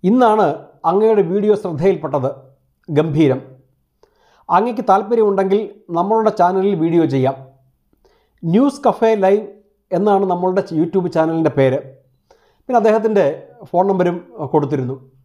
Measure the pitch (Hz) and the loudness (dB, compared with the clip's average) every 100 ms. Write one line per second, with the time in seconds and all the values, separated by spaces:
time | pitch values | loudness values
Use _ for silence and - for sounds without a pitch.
0 | 180 247 240 214 180 156 - _ 165 185 | 2 4 4 4 0 -2 -12 _ -2 2
1 | 220 214 170 196 208 208 196 151 185 170 | 2 2 0 0 0 0 -2 -2 -2 0
2 | 147 143 127 - - _ _ _ - 147 | -4 -4 -4 -8 -20 _ _ _ -4 -2
3 | 160 147 151 127 - - _ _ _ _ | 0 2 2 2 -6 -20 _ _ _ _
4 | _ _ _ _ - 175 233 226 214 196 | _ _ _ _ 0 0 0 -4 0 0
5 | 196 233 214 196 190 202 214 - - 170 | 2 0 2 0 0 0 -2 -14 -8 -4
6 | 190 220 214 214 175 190 190 185 165 170 | 0 0 0 2 0 2 -2 0 0 2
7 | 156 135 123 113 - _ _ _ _ _ | 0 0 -2 -4 -16 _ _ _ _ _
8 | _ _ _ _ 165 185 285 277 254 - | _ _ _ _ 0 2 2 0 -2 0
9 | 226 220 190 202 214 - _ _ _ 180 | 0 2 2 2 -2 -18 _ _ _ -2
10 | 208 196 190 175 185 185 - 165 170 190 | 0 0 0 -2 -2 -2 -4 -4 -2 -2
11 | 175 160 160 165 160 139 135 131 - - | -2 -2 -2 0 -2 2 0 0 -8 -20
12 | _ _ _ _ _ _ - 247 214 220 | _ _ _ _ _ _ -2 0 2 2
13 | 220 208 147 160 - - - 175 196 190 | 2 2 0 -2 -14 -20 -6 -2 0 0
14 | 175 175 - - 143 151 143 143 127 131 | -2 -2 -12 -12 -2 -2 -2 -4 -6 -10
15 | - _ | -16 _